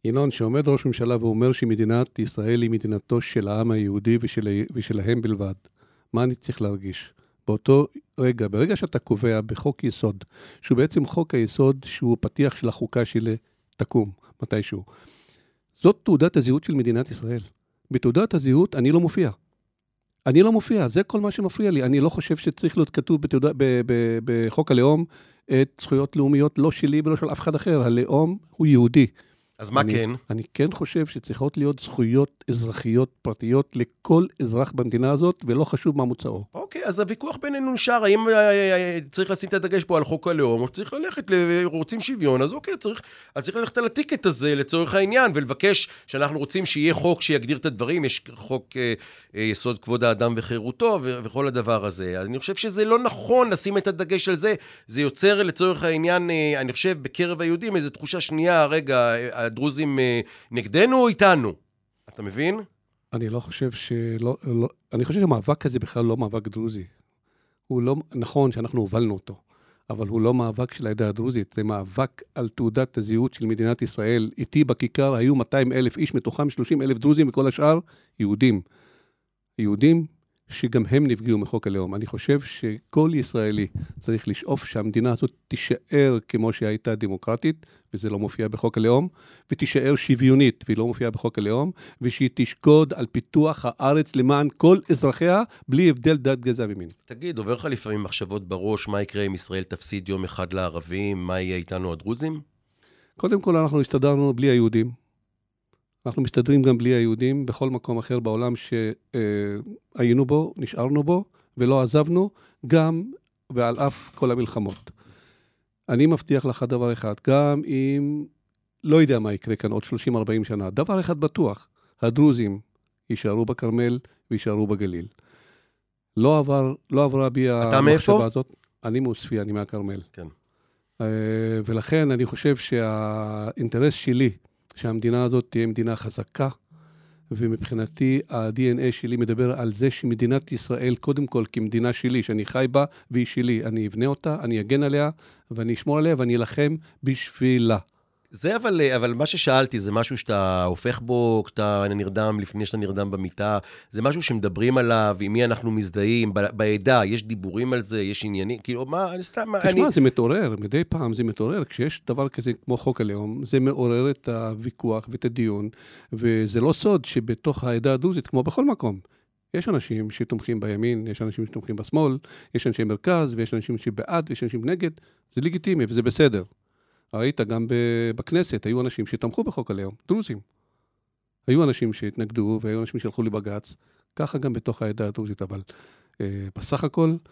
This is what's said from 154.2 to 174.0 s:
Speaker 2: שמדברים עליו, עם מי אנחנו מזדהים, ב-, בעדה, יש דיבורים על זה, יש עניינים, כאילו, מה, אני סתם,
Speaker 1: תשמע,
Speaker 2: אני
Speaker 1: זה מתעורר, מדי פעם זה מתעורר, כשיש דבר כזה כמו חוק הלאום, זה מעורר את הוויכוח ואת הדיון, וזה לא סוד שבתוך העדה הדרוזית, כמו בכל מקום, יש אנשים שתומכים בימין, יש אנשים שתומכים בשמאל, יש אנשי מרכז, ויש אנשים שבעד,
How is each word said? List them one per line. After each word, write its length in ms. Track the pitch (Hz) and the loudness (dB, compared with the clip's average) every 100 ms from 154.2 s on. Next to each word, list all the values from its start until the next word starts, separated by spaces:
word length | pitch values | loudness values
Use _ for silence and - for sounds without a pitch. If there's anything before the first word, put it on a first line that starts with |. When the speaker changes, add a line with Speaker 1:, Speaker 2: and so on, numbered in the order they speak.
Speaker 2:
שמדברים 560 | 160 117 101 90 120 131 | -2 -2 -2 0 2 2
עליו, 380 | 117 113 104 98 | 2 2 2 -2
עם 120 | 101 | -2
מי 120 | 113 | 0
אנחנו 260 | 120 117 117 | 0 0 -2
מזדהים, 640 | 110 95 101 101 117 107 | -2 -4 -2 0 2 0
ב-, 120 | 98 101 | 0 -2
בעדה, 500 | 110 107 107 98 123 | -2 -2 0 2 2
יש 200 | 101 113 | 2 -2
דיבורים 480 | 107 107 95 98 127 | -6 -8 -6 -4 -2
על 100 | 123 | -4
זה, 200 | 98 110 | -4 -4
יש 220 | 98 104 | -4 -4
עניינים, 340 | 110 98 95 117 | -6 -4 -4 -6
כאילו, 280 | - 120 131 | -8 -8 -6
מה, 280 | 165 190 | -6 -4
אני 80 | 185 | -6
סתם, 200 | 180 - | -10 -8
Speaker 1:
תשמע, 280 | 220 202 196 | -6 0 2
Speaker 2:
אני 120 | 185 294 | 4 4
Speaker 1:
זה 100 | 170 | 6
מתעורר, 540 | 131 - 117 180 156 107 | 4 4 0 0 -2 -4
מדי 260 | 104 143 | -4 -2
פעם 300 | 170 165 120 | -2 -4 -4
זה 100 | 113 | -2
מתעורר, 400 | 117 104 110 196 | -4 -2 -4 -4
כשיש 380 | 135 - 139 - - | -6 -4 -6 -4 -6
דבר 220 | 123 139 | -4 -4
כזה 240 | - 123 113 | -4 -6 -6
כמו 120 | - 123 | -4 -2
חוק 240 | - 123 | -2 -2
הלאום, 440 | 107 101 107 120 | -4 -4 -8 -8
זה 160 | 139 135 | -2 0
מעורר 500 | 131 135 120 117 135 | 2 0 0 2 0
את 180 | 135 - | -2 -6
הוויכוח 800 | 113 113 107 120 _ 117 110 113 | -6 -6 -8 -10 _ -4 -4 -6
ואת 120 | 123 | -6
הדיון, 440 | 123 120 113 101 104 - - - _ | -4 0 -2 -2 -6 -12 -20 -20 _
וזה 480 | 110 117 113 107 113 | -2 2 2 0 2
לא 120 | 143 | 0
סוד 320 | 156 214 190 | 2 2 2
שבתוך 600 | - 131 113 113 156 139 | 0 -4 -2 -4 -2 -2
העדה 300 | 127 117 131 | -2 0 0
הדרוזית, 320 | 131 196 175 - | 2 0 -2 -2
כמו 160 | 127 | -2
בכל 220 | 143 - | 0 0
מקום, 360 | 277 233 120 95 _ _ _ _ _ | 0 0 -4 -6 _ _ _ _ _
יש 140 | 170 202 | -6 -2
אנשים 420 | 156 - 110 107 | -2 -2 -6 -6
שתומכים 500 | - 113 113 - 110 | -6 -6 -4 -4 -4
בימין, 460 | 107 101 120 113 110 | -4 -2 -2 -2 -4
יש 160 | 101 | -6
אנשים 240 | 110 104 107 | -6 -6 -8
שתומכים 300 | 110 - 107 | -8 -8 -10
בשמאל, 420 | 104 151 151 131 - - - | -2 0 0 -2 -8 -20 -6
יש 120 | 120 127 | -2 -2
אנשי 180 | 110 | -2
מרכז, 500 | 110 104 - 175 147 113 | -2 -2 0 0 0 -2
ויש 180 | 113 | -4
אנשים 240 | 113 107 113 | -4 -4 -4
שבעד, 480 | - 104 | -4 -6